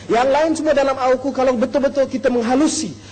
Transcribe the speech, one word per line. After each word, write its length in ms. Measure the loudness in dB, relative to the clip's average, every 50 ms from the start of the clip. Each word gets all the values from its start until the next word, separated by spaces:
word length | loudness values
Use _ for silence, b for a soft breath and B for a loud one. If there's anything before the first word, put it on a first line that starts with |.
| B -2
Yang 200 | 0 2 2 2 2
lain 180 | 2 2 0 0
semua 180 | 0 0 0 2
dalam 200 | 2 2 0 0
auku, 360 | 0 0 0 0 0 -2 -4 -2
kalau 240 | 0 0 0 2
betul-betul 480 | 0 0 -2 0 0 0 0 0 0 0 0
kita 200 | -2 -2 0 0
menghalusi 640 | 0 0 0 0 2 2 2 0 0 -2 -6 -8 -10 B B B